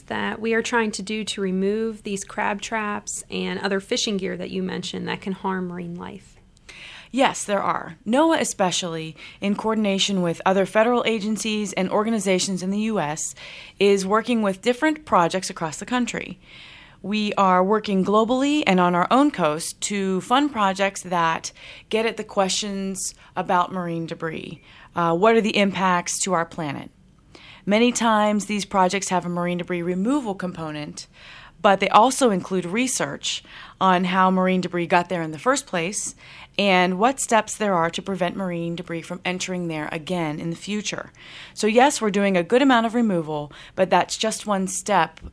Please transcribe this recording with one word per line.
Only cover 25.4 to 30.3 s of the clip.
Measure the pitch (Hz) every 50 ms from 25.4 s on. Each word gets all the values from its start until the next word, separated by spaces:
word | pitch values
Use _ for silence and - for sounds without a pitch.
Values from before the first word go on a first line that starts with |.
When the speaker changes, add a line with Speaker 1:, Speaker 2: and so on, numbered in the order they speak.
Speaker 2:
the | 190 220 - -
impacts | 202 196 185 175 196 185 180 175 175 - - -
to | - 202 180
our | 165 165
planet? | 165 - - 160 147 135 120 - - _ _ _ _ _ _ _ _ - - - - - - -
Many | - 202 214 240 247
times | 240 - 233 233 220 214 208 214 208 208 196
these | - 214 208 190
projects | - - 202 185 185 190 196 190 -
have | 190 180 175
a | 175
marine | 175 175 175 175 175 175
debris | 170 - 180 175
removal | 170 175 180 185 190 233 277 302 254 220